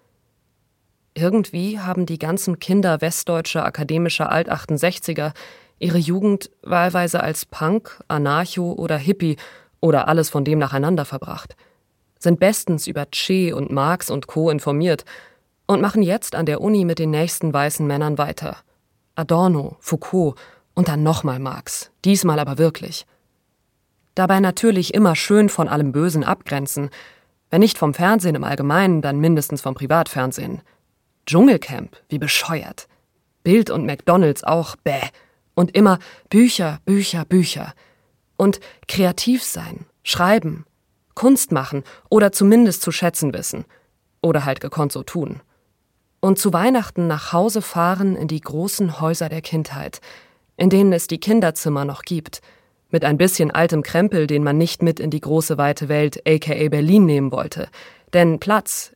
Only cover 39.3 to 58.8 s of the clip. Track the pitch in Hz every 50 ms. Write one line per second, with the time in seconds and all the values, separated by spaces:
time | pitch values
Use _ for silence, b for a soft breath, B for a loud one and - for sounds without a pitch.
39.3 | 254 247 - - - 170 165 165 165 170 165 - _ _ _ - - - 175 185
40.3 | 214 226 - 160 156 160 156 - _ _ _ _ _ _ _ _ _ - - 254
41.3 | 277 - - - 165 139 131 - - 139 135 B B B B B - 220 208 196
42.3 | 196 - 202 196 214 240 240 208 175 - - - 160 - - 170 - - 160 143
43.3 | 123 - - - - - - b b b b b b _ _ _ _ _ - 170
44.3 | 151 151 139 147 135 - - 143 - 156 147 143 - 135 131 - - 175 147 -
45.3 | - 135 - _ _ _ _ _ _ _ _ _ _ _ _ _ _ _ - 190
46.3 | 196 190 - 208 180 170 185 247 262 240 202 - - - 175 170 156 147 - -
47.3 | - 170 185 226 202 214 185 - - 170 170 175 190 185 202 196 185 - - 156
48.3 | 160 156 - - 139 156 175 202 - - 208 175 151 - 160 160 165 - 170 156
49.3 | 156 160 156 - - 160 151 - 143 143 - - - B B B B B B B
50.3 | B B B B _ - 175 185 185 190 202 196 180 170 - - 170 160 - 196
51.3 | 220 226 190 165 156 - - 165 147 143 139 143 139 - - - 175 160 151 -
52.3 | - b b b b b b b b b b _ - 165 160 147 151 143 175 185
53.3 | 185 - 165 147 - 156 165 170 170 156 143 - - 165 185 208 202 170 151 139
54.3 | 147 147 147 147 143 151 165 170 - - 175 165 160 - - 156 147 151 - 139
55.3 | 151 160 156 - 160 143 143 143 147 - 156 139 151 147 151 147 - - - 156
56.3 | 156 156 - 156 147 - 156 151 143 147 147 156 190 214 196 165 147 143 139 135
57.3 | 127 127 - - - 160 - B B B B B B B B B - 175 175 165
58.3 | 160 160 - 190 214 214 190 - - -